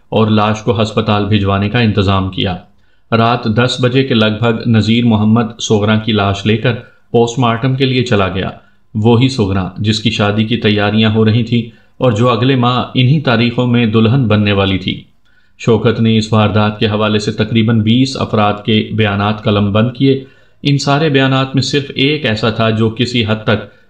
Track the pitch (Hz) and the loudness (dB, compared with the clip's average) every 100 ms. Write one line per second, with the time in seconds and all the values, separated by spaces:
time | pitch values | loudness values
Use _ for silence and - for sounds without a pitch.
0 | - 107 107 107 107 107 - 110 107 - | -4 0 2 2 0 -2 -2 0 0 -2
1 | 107 104 101 104 98 98 101 117 113 101 | 0 0 0 0 0 0 0 0 0 2
2 | 98 98 95 95 98 90 - _ _ _ | 0 0 -2 -4 -4 -6 -12 _ _ _
3 | - 113 113 120 117 107 123 - 127 131 | -4 0 2 0 -2 0 0 0 0 2
4 | 135 117 107 104 117 113 117 110 101 117 | 2 2 0 0 -2 0 2 2 2 2
5 | 120 107 107 110 113 - - 110 104 110 | 2 2 2 2 0 -6 -2 0 2 0
6 | 110 107 98 95 113 110 123 120 - _ | 0 0 0 -2 -2 0 0 -4 -8 _
7 | _ 120 117 135 120 113 131 131 135 127 | _ 0 0 0 -2 0 -2 -2 0 0
8 | 120 104 95 87 90 - _ _ _ 110 | 0 0 0 -2 -6 -10 _ _ _ -2
9 | 110 117 131 - 98 98 90 - 104 107 | 2 4 2 0 -2 -2 -4 -4 -2 -2
10 | 117 107 104 107 110 117 107 104 104 107 | -2 0 0 0 -2 0 0 0 0 2
11 | 110 107 110 113 113 120 110 - _ - | 2 2 2 2 0 -2 -4 -12 _ -2
12 | 127 107 123 113 123 135 120 123 - - | 0 2 0 2 0 2 0 0 -2 0
13 | 127 156 131 113 120 120 123 120 117 113 | 2 2 0 0 0 0 0 2 2 2
14 | 110 139 113 104 104 101 98 95 - - | 2 2 2 2 2 0 0 -2 -4 -8
15 | - _ _ _ _ - - 110 113 110 | -12 _ _ _ _ -6 0 2 2 0
16 | 113 110 107 110 107 101 107 107 113 107 | 2 2 2 0 2 2 0 -2 -2 0
17 | 107 107 107 107 107 113 110 117 104 120 | 0 -2 -2 -4 -2 0 2 2 2 2
18 | 131 - - 110 104 104 117 107 107 107 | 0 -2 -4 0 0 -2 0 -2 0 -2
19 | 107 101 104 110 117 104 101 104 123 - | -2 0 -2 -2 -2 0 2 2 0 0
20 | 135 135 - - - - 143 139 143 143 | 0 0 -4 -20 -20 -6 -2 0 0 0
21 | 160 135 135 131 135 139 - 147 139 - | 2 2 2 0 -2 -2 -2 -4 -4 -2
22 | 135 151 131 107 117 110 113 107 110 113 | -2 0 -2 -2 -2 -2 -2 0 0 -2
23 | 120 123 107 110 117 107 - - _ | -2 -2 -2 -2 -2 -4 -4 -20 _